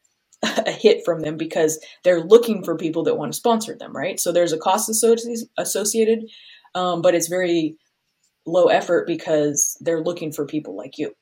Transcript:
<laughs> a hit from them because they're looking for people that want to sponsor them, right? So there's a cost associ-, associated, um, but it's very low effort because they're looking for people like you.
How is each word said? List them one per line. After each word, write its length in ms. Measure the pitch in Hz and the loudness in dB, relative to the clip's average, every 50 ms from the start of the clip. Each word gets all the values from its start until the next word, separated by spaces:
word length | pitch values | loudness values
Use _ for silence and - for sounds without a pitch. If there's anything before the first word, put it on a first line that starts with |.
| _ _ _ | _ _ _
<laughs> 280 | _ _ _ _ _ - | _ _ _ _ _ -6
a 280 | 220 - - 220 185 | -4 -2 -2 -2 -2
hit 340 | 160 - - 208 - - - | 0 4 4 4 4 4 2
from 160 | - 165 160 | -2 -4 -2
them 160 | 151 151 160 | -4 -6 -6
because 420 | 156 160 160 - 185 160 156 156 - - - - _ - | -6 -6 -4 0 0 2 0 0 -2 -8 -16 -14 _ 2
they're 180 | 180 180 165 160 | 2 4 4 6
looking 420 | 180 220 233 - 226 214 185 175 | 8 6 8 8 4 -4 -4 -4
for 120 | 170 156 | -6 -6
people 280 | 156 180 160 160 170 151 | -4 -4 -4 -4 -2 -2
that 120 | - - | 0 -2
want 160 | - 147 - - | -2 -2 -6 -6
to 40 | |
sponsor 400 | - - 240 226 220 214 - - | -2 0 0 0 0 0 -4 -10
them, 200 | - - - - | -12 -14 -12 -8
right? 240 | - 143 185 - - | -6 -6 -6 -6 -4
So 120 | - 180 170 | -4 0 2
there's 200 | 175 175 165 156 | 2 2 2 0
a 60 | 160 | -2
cost 320 | - 196 190 214 220 220 | 0 0 0 0 0 -2
associ-, 580 | 220 220 233 226 233 226 233 233 240 226 226 - _ - | -2 0 2 2 2 2 0 -4 -8 -8 -10 -10 _ -8
associated, 680 | 180 - - 190 202 208 - 226 220 214 226 226 226 220 - - - - - - _ _ - | -6 -4 -4 -4 -4 -2 0 2 2 2 2 0 -2 -8 -16 -20 -20 -20 -20 -20 _ _ -6
um, 260 | 180 180 180 175 170 165 | -4 -2 -2 0 2 2
but 120 | 180 170 | 2 2
it's 140 | 170 165 165 | 2 0 -2
very 480 | 175 185 185 175 170 165 156 151 160 - _ _ _ _ _ _ _ _ _ _ _ _ _ | -2 -2 0 0 0 0 0 -2 -4 -10 _ _ _ _ _ _ _ _ _ _ _ _ _
low 220 | 160 170 180 175 | -2 2 4 4
effort 400 | - - 190 - - 175 156 - | 4 4 2 2 2 0 0 0
because 680 | 170 170 160 - 175 156 151 147 147 147 147 - - - - | -2 -4 -6 -4 0 0 2 2 2 0 0 -2 -2 -4 -6
they're 220 | - 165 165 160 160 | -4 -2 -2 -2 -2
looking 300 | 180 175 170 165 156 151 | -4 -4 -4 -6 -8 -6
for 140 | - 143 | -6 -6
people 300 | 139 - 156 151 101 95 | -6 -6 -6 -6 -8 -10
like 220 | 95 87 - - - | -12 -12 -12 -10 -8
you. 140 | 147 107 - _ | -8 -8 -10 _